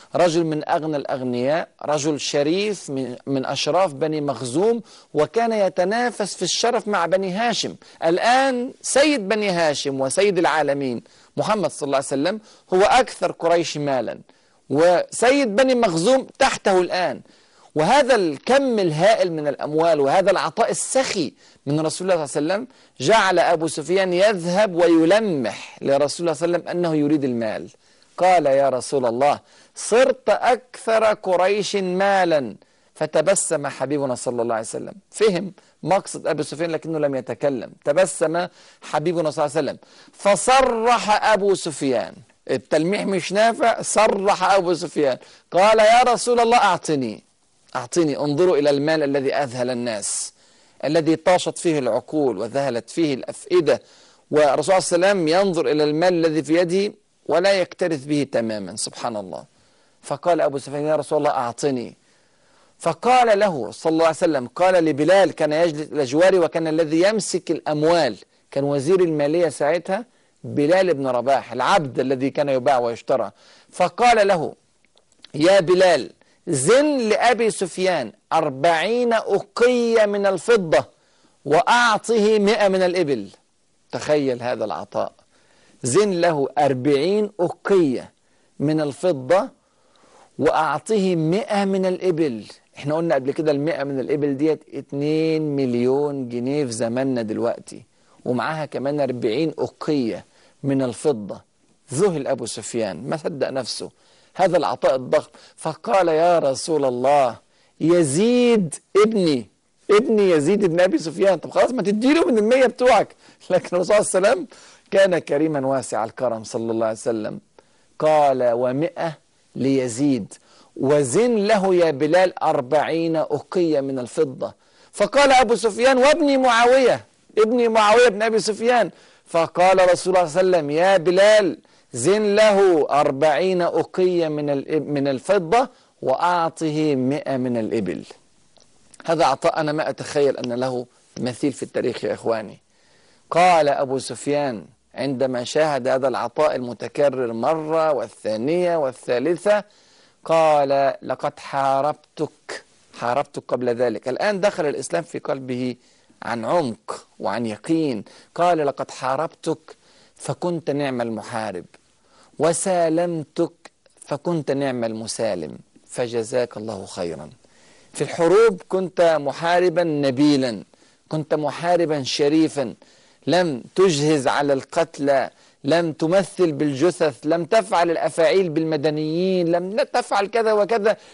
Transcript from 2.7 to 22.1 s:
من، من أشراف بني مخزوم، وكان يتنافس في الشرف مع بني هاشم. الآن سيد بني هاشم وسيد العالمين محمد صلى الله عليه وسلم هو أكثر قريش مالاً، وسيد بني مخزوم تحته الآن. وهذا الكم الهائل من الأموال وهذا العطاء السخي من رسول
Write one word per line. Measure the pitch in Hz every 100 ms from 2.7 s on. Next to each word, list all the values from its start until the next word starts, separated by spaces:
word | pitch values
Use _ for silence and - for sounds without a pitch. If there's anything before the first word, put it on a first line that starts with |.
| 190 -
من، | 135 123 123 -
من | 135 127
أشراف | 135 151 170 190
بني | 139 156 156
مخزوم، | 143 117 127 147 220 233 - - _
وكان | 151 151 226 233
يتنافس | 220 185 - 180 226 247 - 196 -
في |
الشرف | 180 - 233 233 208
مع | 196 170
بني | 190 190
هاشم. | 190 240 202 123 - - - 165
الآن | 175 226 254 269 247 254 -
سيد | - 262 302 277 190
بني | 220 208
هاشم | 170 160 139 143 135
وسيد | 135 185 202 175
العالمين | 165 156 147 139 131 117 - _ _ 143
محمد | 143 214 151
صلى | - 143
الله | 139
عليه | -
وسلم | 139 165 214 - - -
هو | 185
أكثر | 214 247 - - 175
قريش | - 165 175 - 151
مالاً، | 143 127 101 65 - _ _ _ -
وسيد | 135 175 175 185 - 240 285 240 202
بني | 262 247
مخزوم | 220 165 202 262 - -
تحته | 262 - 240 185
الآن. | 180 180 175 - - _ _ _ _ 151
وهذا | 165 277 254 233
الكم | 170 135 - 269 269 220
الهائل | 180 151 196 220 185
من | 156 147
الأموال | - 147 156 170 151
وهذا | 135 180 190
العطاء | 165 151 214 -
السخي | 185 - 254 262 190 135 - _ _ 143
من | 151
رسول | 156 - 185